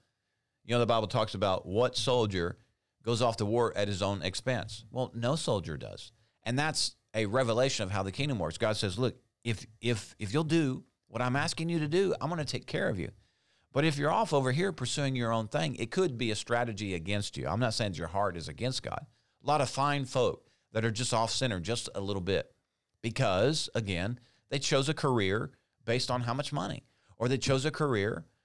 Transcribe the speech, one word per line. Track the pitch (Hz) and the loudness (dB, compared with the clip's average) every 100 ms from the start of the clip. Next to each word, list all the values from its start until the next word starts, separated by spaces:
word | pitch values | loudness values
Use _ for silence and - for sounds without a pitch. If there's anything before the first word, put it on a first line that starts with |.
| _ _ _ _ _ _ | _ _ _ _ _ _
You | - | -2
know, | 120 | 2
the | 117 | 4
Bible | 113 107 | 4 2
talks | 123 107 | 0 0
about | 95 101 95 - | 0 2 0 0
what | 98 123 - | 2 2 2
soldier | - 127 107 95 85 - _ _ _ _ | 2 2 2 0 -2 -4 _ _ _ _
goes | 113 117 | -2 2
off | 123 110 | 2 2
to | 104 | 0
war | 120 113 - | 2 2 0
at | 104 | -2
his | 95 | 0
own | 98 101 | 0 0
expense. | 92 - - 123 - - - | -4 -4 -2 -2 -4 -10 -10
Well, | 123 127 | -6 -6
no | 117 120 160 | -2 -2 0
soldier | - 107 82 71 | 0 0 -2 -8
does. | 57 50 - _ _ _ | -10 -14 -16 _ _ _
And | 110 127 | -4 -2
that's | 156 - - - _ | 0 0 -2 -4 _
a | 110 107 | -2 2
revelation | 123 123 113 135 - | 2 2 4 2 0
of | 95 | -2
how | 101 | -2
the | 95 | -2
kingdom | 95 147 117 | -2 -2 0
works. | 80 - | -2 0
God | 110 104 | 0 2
says, | 101 92 | -2 0
"Look, | 127 - _ _ | -2 -2 _ _
if, | 117 117 - - | -6 -6 -8 -4
if, | 117 113 - - | -2 -2 -4 -10
if | 104 | -2
you'll | 131 | 0
do | 160 165 143 131 - _ _ | 2 2 2 0 -8 _ _
what | 113 | -4
I'm | 123 131 | 0 0
asking | 160 - 165 | -2 -2 -2
you | 170 | 0
to | 151 | 2
do, | 170 190 - | 2 2 0
I'm | 147 | -2
gonna | 170 | -4
take | 135 120 - | -4 -6 -4
care | 151 - | -2 0
of | 98 | 0
you." | 76 - _ _ _ _ _ | -4 -8 _ _ _ _ _
But | 127 | 0
if | 160 143 | 2 2
you're | 147 | 2
off | 196 226 | 2 2
over | 143 127 | 2 4
here | 131 185 | 2 0
pursuing | 156 123 - 139 131 | -2 -4 -2 0 0
your | 117 | 2
own | 113 110 | 2 0
thing, | 147 160 - | -2 -2 -2
it | 117 | -2
could | - 185 117 | 0 0 2
be | 120 | -2
a | 107 | -2
strategy | - 120 120 101 104 | 0 0 0 -4 -4
against | 87 80 104 101 - | -4 -2 -2 -2 -4
you. | 64 | -2
I'm | 98 | 0
not | 123 | 0
saying | - 107 | 0 -2
that | 80 | -2
your | 82 | -4
heart | 98 101 87 | 0 0 -2
is | 78 | -8
against | 71 120 131 | -4 -4 -4
God. | - - - _ _ _ | -4 -8 -10 _ _ _
A | - | 0
lot | 147 | 2
of | 131 | 2
fine | - 143 143 | 2 2 0
folk | 131 135 110 71 _ _ _ | 0 2 2 0 _ _ _
that | 110 | -2
are | 113 | 0
just | 107 127 | 0 0
off | 113 113 | 2 2
center | - 131 92 | 0 0 -2
just | 82 117 - | -2 -4 -4
a | - | -6
little | 98 98 | -4 -2
bit | 90 90 - _ _ _ _ _ | 0 0 0 _ _ _ _ _
because, | 117 110 120 92 123 156 - | -4 0 2 4 4 2 -2
again, | 117 104 87 95 123 _ _ - | -2 -2 -2 -2 -6 _ _ -8
they | 143 | -4
chose | - 139 135 | 2 2 2
a | |
career | 156 147 123 95 104 143 - _ _ | 0 2 4 4 0 -2 -12 _ _
based | - 123 - | -2 0 0
on | 127 | -2
how | 120 | -2
much | 127 147 | -4 -4
money, | 147 - - - _ _ - | -4 -4 -8 -14 _ _ -4
or | 123 | 0
they | 131 | 0
chose | - 135 147 | 2 2 0
a | |
career | - 151 110 101 - - _ | 0 0 2 0 -2 -8 _